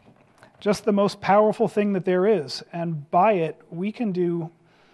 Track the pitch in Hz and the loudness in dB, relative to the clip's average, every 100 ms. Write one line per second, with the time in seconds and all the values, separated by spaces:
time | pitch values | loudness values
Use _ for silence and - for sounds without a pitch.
0 | - _ _ _ - _ 202 196 226 202 | -20 _ _ _ -20 _ -2 -2 0 0
1 | 202 - - 202 214 - 208 - 208 190 | 0 -2 2 4 4 2 -2 0 -2 -2
2 | 185 180 196 202 135 - - 170 170 156 | 0 2 2 0 -2 -10 -12 -8 -6 -8
3 | 143 175 208 196 160 - _ 165 202 214 | -2 2 4 2 -2 -6 _ -8 -8 -4
4 | 226 180 175 170 160 - _ _ _ | -4 -2 -2 -2 -6 -14 _ _ _